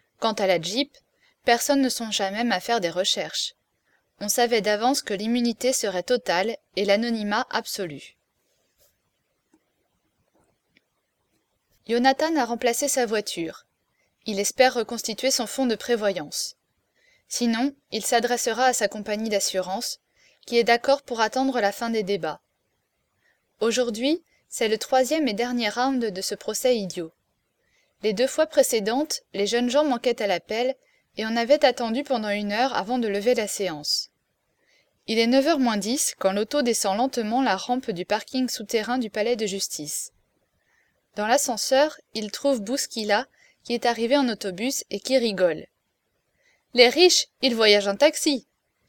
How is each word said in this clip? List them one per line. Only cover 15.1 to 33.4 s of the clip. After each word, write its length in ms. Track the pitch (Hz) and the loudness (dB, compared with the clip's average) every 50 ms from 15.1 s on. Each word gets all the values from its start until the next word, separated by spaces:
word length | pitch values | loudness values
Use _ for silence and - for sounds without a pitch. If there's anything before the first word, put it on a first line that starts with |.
| 220 - - 262 | -6 -4 -2 -2
son 160 | 269 - 233 | 0 -2 -4
fonds 220 | 208 - - 269 | -4 -4 -2 -2
de 80 | 247 220 | -2 -2
prévoyance. 800 | 208 - - 240 220 214 202 196 180 151 143 - - - - - _ _ _ _ _ _ _ _ _ _ _ _ _ _ | -4 -2 -2 -2 0 0 0 -2 -2 -6 -8 -8 -8 -8 -8 -10 _ _ _ _ _ _ _ _ _ _ _ _ _ _
Sinon, 480 | _ - - 240 233 226 226 254 285 285 _ _ _ | _ -4 -2 0 0 2 2 0 -2 -2 _ _ _
il 120 | - 220 202 | -8 -6 -2
s'adressera 600 | - 254 233 220 240 247 240 - 247 220 220 254 | 0 2 2 2 0 0 -2 0 -2 0 2 2
à 80 | 254 247 | 2 2
sa 140 | - 214 | 2 0
compagnie 420 | 196 - 214 202 226 208 214 220 226 | -2 -2 -6 -6 -6 -4 -4 -2 -2
d'assurance, 680 | 208 196 196 - - 185 180 180 190 220 247 - - - _ _ _ _ _ _ _ _ _ | 0 0 -2 -2 -2 -4 -4 -4 -6 -6 -6 -8 -10 -10 _ _ _ _ _ _ _ _ _
qui 100 | - 240 | 0 0
est 60 | 233 233 | 2 4
d'accord 400 | 220 233 233 - - 269 285 - | 4 2 2 4 2 0 0 0
pour 180 | - 247 220 | -4 -2 -2
attendre 400 | 226 214 - 262 269 269 254 247 | -2 0 0 0 0 0 0 0
la 100 | 220 233 | 0 0
fin 200 | 233 - 240 233 | -2 -2 -4 -4
des 100 | 226 220 | -2 -2
débats. 400 | 208 180 202 185 160 156 147 - _ _ _ _ _ _ _ _ _ _ _ _ _ _ _ _ _ _ _ _ _ _ _ _ | -2 -2 -2 -2 -2 -6 -6 -8 _ _ _ _ _ _ _ _ _ _ _ _ _ _ _ _ _ _ _ _ _ _ _ _
Aujourd'hui, 640 | - 233 214 240 247 233 214 214 247 277 311 349 - _ _ _ _ _ | -2 0 0 0 0 -2 -2 -2 0 0 0 0 -4 _ _ _ _ _
c'est 180 | - - 240 | -4 -2 0
le 120 | 220 214 220 | 0 0 -2
troisième 480 | - - 269 262 262 247 294 320 311 | 0 2 2 2 4 2 2 0 0
et 60 | 247 208 | 0 -2
dernier 360 | 196 233 247 247 240 233 208 | -2 -4 -2 -2 -2 -2 -2
round 340 | 202 233 247 269 269 254 233 | -2 0 0 0 0 0 -2
de 180 | 220 185 185 | -4 -4 -6
ce 120 | 190 - 208 | -6 -8 -8
procès 420 | 190 - - 214 - - 254 254 | -8 -6 -8 -6 -2 0 0 0
idiot. 380 | 226 202 180 - - 170 160 - _ _ _ _ _ _ _ _ _ _ _ _ _ _ _ _ _ | 0 -2 -4 -6 -8 -10 -10 -12 _ _ _ _ _ _ _ _ _ _ _ _ _ _ _ _ _
Les 120 | - 214 208 | -2 -2 0
deux 120 | 185 247 | 0 0
fois 220 | 269 - - 311 | 0 2 0 0
précédentes, 720 | 311 - 302 262 - - 226 202 214 226 269 302 311 - - - _ - | 2 4 2 2 4 2 0 0 0 -2 -2 -2 -4 -6 -10 -10 _ -6
les 120 | 196 202 | -4 -2
jeunes 240 | 202 226 240 247 247 | -2 0 0 0 2
gens 160 | 240 285 302 | 2 2 2
manquaient 380 | 302 254 233 - 247 233 - 233 | 2 0 0 0 -2 -2 0 0
à 20 | |
l'appel 500 | 202 185 170 - - 214 220 247 254 269 - _ _ _ _ _ _ _ - | 0 0 -2 -2 -4 -4 -2 -2 -2 -4 -6 _ _ _ _ _ _ _ -8
et 60 | 214 | -6
on 100 | 220 226 | -2 -2
avait 300 | 233 233 233 285 294 - | -2 4 4 4 6 6
attendu 380 | 262 247 - 240 226 226 254 285 | 4 4 2 -2 -2 -2 -4 -2
pendant 260 | - 269 226 214 208 | -2 -4 -2 -2 -2
une 220 | 202 208 208 202 | -2 -2 -2 -2
heure 240 | 202 214 254 269 247 | 0 0 0 0 0
avant 240 | - 190 190 247 254 | -4 -2 -2 -2 -2
de 80 | 233 | 0
lever 260 | 220 196 202 202 247 254 | 0 -2 0 2 2 2
la 140 | 226 | 2